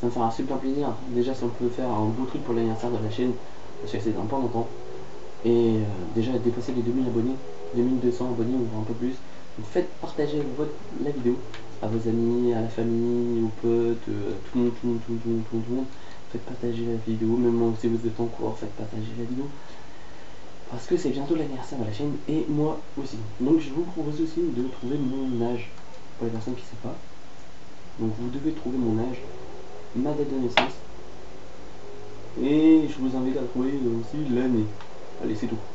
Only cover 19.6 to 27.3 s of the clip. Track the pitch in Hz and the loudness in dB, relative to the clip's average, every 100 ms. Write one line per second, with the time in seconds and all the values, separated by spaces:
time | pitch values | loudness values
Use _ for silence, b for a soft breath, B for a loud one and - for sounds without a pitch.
19.6 | B B B B B B B - - - | B B B B B B B -6 -6 -6
20.6 | - 120 - 175 139 135 143 160 139 131 | -6 -4 0 2 2 0 0 0 0 -4
21.6 | - 135 107 104 147 - - 156 151 147 | -4 -2 -2 -2 -2 -2 0 0 0 2
22.6 | 151 - - - 135 113 107 104 131 160 | 0 0 -4 -4 -4 -4 -4 0 4 4
23.6 | 139 143 180 165 147 151 160 165 170 120 | 4 -2 -2 -2 -2 0 0 0 0 0
24.6 | 131 - 123 147 127 135 131 117 117 120 | -2 -2 -2 0 0 0 0 0 0 0
25.6 | 113 - - - - - 117 113 127 123 | -2 -4 -4 -4 -4 -2 -2 -2 -2 -4
26.6 | - 110 113 - - - - | -4 -4 -4 -4 -4 -4 -4